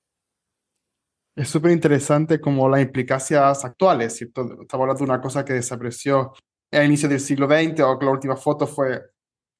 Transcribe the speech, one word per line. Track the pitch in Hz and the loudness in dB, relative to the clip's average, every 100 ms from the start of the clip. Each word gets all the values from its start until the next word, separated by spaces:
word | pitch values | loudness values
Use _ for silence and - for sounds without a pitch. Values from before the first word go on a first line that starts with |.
| _ _ _ _ _ _ _ _ _ _ _ _ _ | _ _ _ _ _ _ _ _ _ _ _ _ _
Es | - 127 | -8 -4
súper | 160 170 | 0 2
interesante | 170 156 143 143 147 156 156 | 4 4 2 2 0 2 0
como | 151 135 131 | 0 2 2
las | 139 | 2
implicancias | 131 131 127 135 - 151 139 139 | 0 -2 -2 -2 0 2 4 2
actuales, | 127 - 190 139 113 | -4 0 2 2 -2
¿cierto? | - 120 131 120 - | -6 -12 -10 -10 -10
Estamos | - 131 | -8 -4
hablando | 131 131 | -2 0
de | 135 | 0
una | 127 | -2
cosa | 131 139 | -2 -6
que | 135 | -4
desapareció | 127 123 117 120 - 139 135 127 - _ _ - | -4 -4 -8 -10 -6 0 0 0 -10 _ _ -2
a | 147 | 2
inicios | 147 147 147 | 4 4 2
del | 135 | 0
siglo | 139 139 139 | -2 0 2
veinte, | 156 165 160 | 2 2 2
o | 131 131 | 2 2
que | |
la | 139 | 0
última | 135 135 131 | -2 -2 -4
foto | 151 147 143 | -2 -2 -2
fue | - 131 120 - _ _ _ _ _ | -2 -4 -4 -10 _ _ _ _ _